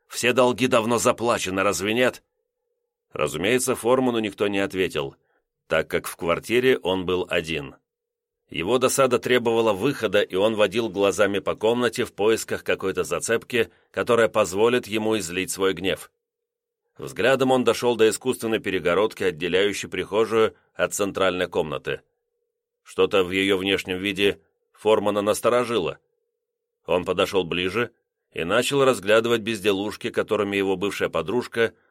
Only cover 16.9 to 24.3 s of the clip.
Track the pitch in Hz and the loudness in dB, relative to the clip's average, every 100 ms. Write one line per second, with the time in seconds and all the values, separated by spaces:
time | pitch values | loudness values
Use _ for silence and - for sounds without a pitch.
16.9 | - 67 69 110 131 131 131 117 110 123 | -14 -12 -2 0 2 2 2 2 0 0
17.9 | 117 110 98 127 120 - 110 101 92 80 | 4 4 2 -4 -4 -2 -4 -2 -2 0
18.9 | 87 110 - 95 78 87 90 104 98 85 | 2 0 0 -4 -2 -2 0 0 -2 -8
19.9 | 90 87 101 110 113 110 - _ - 90 | -8 -4 -2 0 2 0 0 _ -4 -2
20.9 | - 101 95 92 90 87 98 80 67 - | -2 -4 0 0 0 -2 -2 -4 -4 -6
21.9 | 67 _ _ _ _ _ _ _ _ _ | -8 _ _ _ _ _ _ _ _ _
22.9 | - 92 101 90 95 98 95 98 95 - | 0 2 4 2 0 2 2 2 -2 -2
23.9 | 92 98 92 101 | -6 -4 0 0